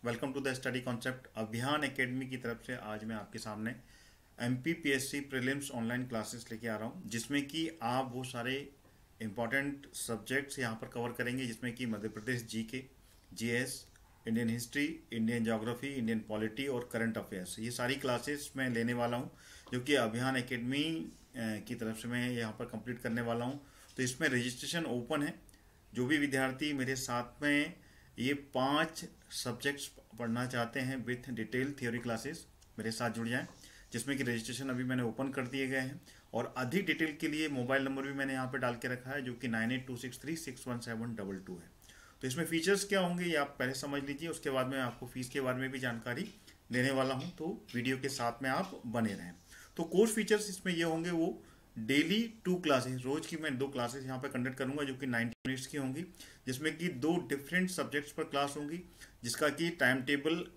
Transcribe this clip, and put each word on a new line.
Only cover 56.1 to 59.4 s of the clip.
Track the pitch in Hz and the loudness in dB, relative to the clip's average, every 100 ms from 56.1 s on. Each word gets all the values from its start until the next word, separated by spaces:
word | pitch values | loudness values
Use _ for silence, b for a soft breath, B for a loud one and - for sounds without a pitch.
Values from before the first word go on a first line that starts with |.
| - B B - | -12 B B -4
जिसमें | 131 156 156 | 0 0 0
कि | 170 | -2
दो | 127 147 170 - | 2 2 2 2
different | 139 - 180 185 | -4 0 2 2
subjects | 170 120 147 147 | 0 0 -2 -4
पर | - | -6
क्लास | 151 143 139 147 | 0 2 2 0
होंगी, | 147 170 180 B B B | -4 -6 -10 B B B
जिसका | 120 - | -6 2